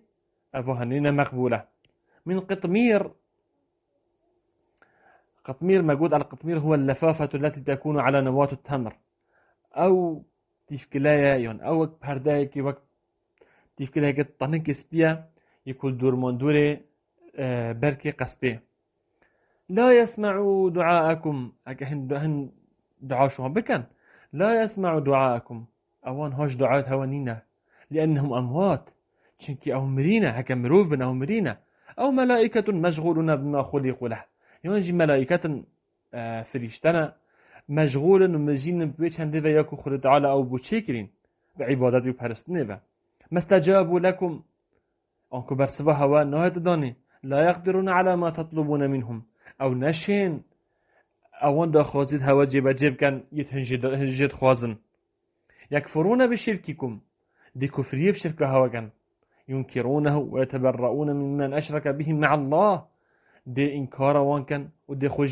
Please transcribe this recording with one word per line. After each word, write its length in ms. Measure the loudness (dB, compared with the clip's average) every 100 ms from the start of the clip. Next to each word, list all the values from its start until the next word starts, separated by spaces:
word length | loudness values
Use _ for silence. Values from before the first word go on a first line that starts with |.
| _ _ _ _ _
افو 180 | -8 -4
هنين 440 | -4 -2 0 2 2
مقبولة. 480 | 0 0 -2 -2 -6 _ _ _ _ _ -6
من 140 | -6
قطمير. 680 | -4 -4 -2 2 4 2 0 -12 _ _ _ _ _ _ _ _ _ _ _ _ _ _ _ _ _ _ _ _ _ _
قطمير 380 | -14 -4 2 4
مقود، 320 | 4 2 2
القطمير 440 | 0 -2 -8 -4 -2
هو 160 | 2
اللفافة 540 | 2 2 2 2 0 -2
التي 260 | -2 -4 -4
تكون 400 | -4 -4 -2 0
على 200 | 2 2
نواة 320 | 2 2 0
التمر. 440 | -2 -6 -6 -6 -12 _ _ _ _ _ _ _
أو 480 | 0 4 4 2 -4 -12 _ _ _ -14
تیفکلایە 680 | -14 -6 0 4 4 4 2 -2
یان 120 | -6
ئەو 120 | -2 0
وەک 120 | -2 -4
پەردەیەکی 580 | -10 -4 0 0 0 -4 -6
وەک 120 | -6 _ _ _ _ _ _ _ _ _ -12
تیفکلایەکە 480 | -6 0 0 0 -4 -4
تەنێکی 340 | -2 -2 -2 -6
سپیە، 300 | -4 2 2 2 -8 _ _ _ -14
یەکول 240 | -6 -4 0
دوورماندوورێ، 680 | 0 0 -2 -2 2 2 2 -2 -10 _ _ _ _ -8
ئە، 80 | -4 -4 -4 -2
بەرکێ 320 | -2 -2 -6 -6
قەسپێ. 320 | -8 -4 -4 -4 -12 _ _ _ _ _ _ _ _ _ -6 2
لا 120 | 6 6
يسمعوا 720 | 4 0 -2 0 0 2 2 2
دعاءكم. 580 | 2 4 4 0 -2 -6 -8 -12 -16
ئەگە 180 | -12 -8
هەن، 100 | -6 -6 -4
هەن 100 | -2 -4 -6 -14 _ _ _ _ -4
دعا 180 | 0 0
شما 140 | 0 -4 -4
بکەن. 260 | -2 -4 -6 _ _ _ _ -2
لا 100 | 0 2
يسمعوا 380 | 0 -2 -2 0 2
دعاءكم. 500 | 2 2 0 -6 -16 -16 _ _ _ -12
ئەوان 260 | -8 -6 -4
هاش 140 | -4 0
دعات 240 | 2 2 0
هەوە 140 | -2 -2
نینە. 240 | -4 -6 -8 -14 _ _ _ -6
لأنهم 400 | 0 2 2 0 -2
أموات. 440 | -2 0 0 0 -6 _ _ _ _ _
چونکی 280 | -12 -8 -4
ئەو 100 | -2 -2 0
مرینە، 340 | 2 2 2 -2
هەکە 160 | -4 -2
مرۆڤ 240 | 2 4 4
بن، 100 | 0
ئەو 100 | -2 -2
مرینە. 320 | -2 -2 -2 -6 _ _ -14 -4
ئەو 120 | 0 2
مەلائکەتون 580 | 2 4 2 0 0 0
مەشغولون 460 | 0 0 0 2 2 0
بما 220 | 0 -2
خولقوا 460 | -2 -2 -2 -4 -6
له. 120 | -8 -14 _ _ _
یان 160 | -4 -2
جی 80 | 0 2
مەلائکەتن، 540 | 4 2 2 0 -2 -6 -10 _ _ _ _
ئە، 80 | -12 -8 -8 -8
فریشتەنە، 540 | -10 -10 -2 0 0 -2 -8 _ _ _ -18 -4 0
مەشغولن 560 | 0 2 4 6 6
و 40 | 2 0
مژینن 420 | -2 -2 -2 -2 -2
بێ 100 | -4 -4
چەندێ 220 | -4 -2
ڤە 60 | 2 2
یەکو 160 | 2 -4
خودت 200 | -6 -2
تعالی 260 | 4 4 4
ئەو 100 | 2 0
بۆ 80 | -4 -4
چێ 120 | -4 -2
کرین؟ 220 | -6 -8 _ _ _ _ -6
بە 60 | -2
عیبادەت 340 | 2 4 2 0
و 120 | -4
پەرستنێ 420 | -8 -8 -6 -6 -6
بە. 80 | -8 _ _ _ _ -6
مەستەجابوا 640 | -4 2 4 6 4 4 2 0
لەکم. 260 | 0 -4 -8 -16 _ _ _ _ _ _ _ _
ئەنکو 220 | -12 -6 -2
بەرسڤە 340 | -2 0 0 2
هەوە 200 | 4 4 2
ناهێتە 280 | 0 0 0 0
دانی. 260 | 0 -2 -8 _ _ -2
لا 100 | 2 2
يقدرون 380 | 2 0 0 2
على 240 | 2 2 2
ما 80 | 0
تطلبون 520 | -4 -6 -4 -2 0 0
منهم. 240 | -2 -4 -10 -14 _ -18 -4
ئەو 100 | -2 0
نەشێن 500 | -2 -2 -2 0 0 -4 -10 _ _ _ _ _ _ _ _ -2
ئەوەن 260 | 0 2 4 4
داخوازیت 460 | 4 0 -2 0 4
هەوە 160 | 4 4
جێبەجێ 360 | 2 2 2 0
بکەن، 200 | 2 0 0 -6 -8
یەت 100 | -6
هەنجێ، 220 | -6 -4 -2 -2 -2
هەنجێت 320 | -2 0 -2 2
خوازن. 360 | 2 2 0 -8 _ _ _ _ _ _ _ _ -6
يكفرون 500 | -6 -2 0 2 2 2
بشرككم. 640 | 0 -2 -4 -6 -8 -10 -10 -18 _ _ _ _ -8
دی 80 | -6
کوفریە 360 | -6 -6 0 0
بشرکە 320 | 0 -4 -2 2
هەوەکەن. 320 | 2 2 -2 -10 -16 _ _ _ _ -8
ينكرونه 680 | -8 -4 -4 0 0 2 0
ويتبرؤون 880 | -2 -2 -2 0 0 0 0 0 -2
ممن 400 | -2 -2 -2 -2 -4
أشرك 280 | -4 -4 -2
به 240 | -2 -2
مع 180 | 0 2 2
الله. 380 | 2 2 2 0 -6 _ _ _ _ _ -8
دی 120 | -2 -2
ئینکارە 480 | -2 -8 -2 2 4 2
وان 140 | 0 -4
کەن 140 | -8 -8 -16 -12
و 60 |
دی 140 | -4 -2
خۆ 160 | 0 0